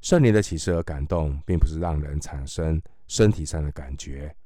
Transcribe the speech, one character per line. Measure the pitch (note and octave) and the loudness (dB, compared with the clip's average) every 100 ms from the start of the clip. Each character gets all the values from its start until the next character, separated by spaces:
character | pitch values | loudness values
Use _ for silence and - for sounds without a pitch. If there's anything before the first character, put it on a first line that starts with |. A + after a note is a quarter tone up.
圣 | - F3 | 4 6
灵 | C3 | 8
的 | G#2+ | 6
启 | G2 E2 | 4 -2
示 | - | 0
和 | E2+ | 0
感 | E2 D2 C#2+ | -2 -4 -2
动， | F2+ D2+ C#2 - | 0 0 -4 -2
并 | F2 | 2
不 | - | 2
是 | D#2+ | 2
让 | E2+ D2+ | -2 -2
人 | D2 D2 | -4 -6
产 | - C#2 C#2 | -8 -10 -10
生 | - D#2+ D#2+ - - - | -4 -2 -2 -4 -18 -12
身 | - G#2+ | 2 4
体 | G#2 D2+ | 4 -4
上 | E2 | -4
的 | D2 | -6
感 | - C#2 C#2 | -8 -12 -12
觉。 | - C2+ D2 - | -10 -12 -12 -14